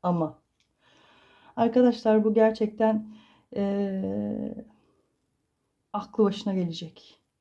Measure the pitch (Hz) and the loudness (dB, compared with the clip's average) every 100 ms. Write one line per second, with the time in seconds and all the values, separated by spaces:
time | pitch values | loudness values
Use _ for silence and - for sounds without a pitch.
0 | 180 175 156 - _ _ _ _ _ _ | 0 0 -2 -6 _ _ _ _ _ _
1 | _ _ _ _ - - 233 240 247 240 | _ _ _ _ -16 -2 0 4 4 4
2 | 226 214 214 214 220 220 214 - 220 220 | 2 4 4 4 2 2 -4 0 0 0
3 | - - _ _ _ - 196 202 202 190 | -4 -20 _ _ _ -6 -4 -2 -4 -4
4 | 190 202 208 214 214 - - _ _ _ | -4 -4 -4 -6 -8 -10 -16 _ _ _
5 | _ _ _ _ _ _ _ _ _ 208 | _ _ _ _ _ _ _ _ _ -10
6 | 202 - 208 202 - 190 175 165 165 - | -8 2 2 2 -4 -2 -4 -6 -14 -18
7 | - _ _ _ | -20 _ _ _